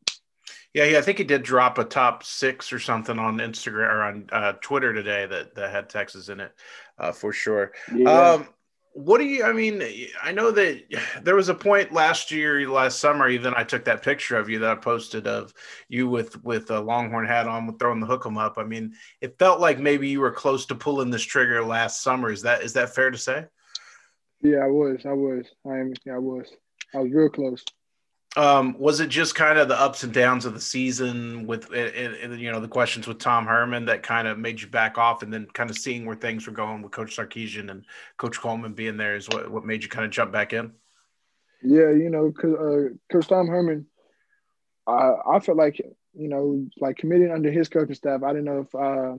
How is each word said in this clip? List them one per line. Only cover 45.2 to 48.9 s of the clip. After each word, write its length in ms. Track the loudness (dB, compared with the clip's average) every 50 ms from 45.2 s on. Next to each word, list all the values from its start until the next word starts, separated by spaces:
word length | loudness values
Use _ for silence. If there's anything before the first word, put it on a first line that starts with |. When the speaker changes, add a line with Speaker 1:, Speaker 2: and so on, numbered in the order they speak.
| 2 2 2
Speaker 2:
I 80 | 2
felt 180 | 2 2 4 4
like, 200 | 4 4 2 -2
you 500 | -8 -10 -14 _ _ _ _ -10 -8 -6
know, 400 | -4 -2 0 0 0 -2 -4 -6 -8 -6
like, 200 | -4 -4 -4 -4
committing 340 | -2 2 4 4 4 4 2
under 180 | 0 0 0
his 180 | 2 2 0 2
coaching 280 | 2 0 0 0 -2
staff, 260 | -4 -2 -2 -2 0 0
I 60 | -2
didn't 160 | -2 -2 -2
know 160 | -4 -4 -4
if, 140 | -6 -6 -6
uh, 400 | -4 -2 -2